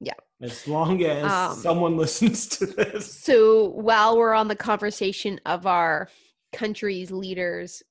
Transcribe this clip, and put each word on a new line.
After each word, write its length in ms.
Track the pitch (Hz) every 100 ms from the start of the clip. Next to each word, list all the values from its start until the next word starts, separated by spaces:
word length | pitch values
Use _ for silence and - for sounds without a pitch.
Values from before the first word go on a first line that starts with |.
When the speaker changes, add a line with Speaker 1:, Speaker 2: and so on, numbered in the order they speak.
Speaker 1:
yeah. 140 | - - _ _
Speaker 2:
As 240 | 120 110 143
long 360 | 151 165 185
as 280 | 160 143 196
Speaker 1:
Um, 260 | 185 180 -
Speaker 2:
someone 380 | 170 170 170 160
<laughs> 80 |
listens 420 | 156 - 226 - - -
to 80 | 190
this. 460 | - 202 214 -
Speaker 1:
So 580 | - - 240 220 220 202
while 460 | - 220 220 220 226
we're 160 | 226
on 140 | 220 214
the 80 | 208
conversation 840 | 226 208 208 - 196 - 208 185 -
of 200 | 175 185
our 420 | 175 165 151 185 _ _ _ _
country's 580 | - 214 208 208 185 185
leaders 720 | 190 190 180 175 175 180 - _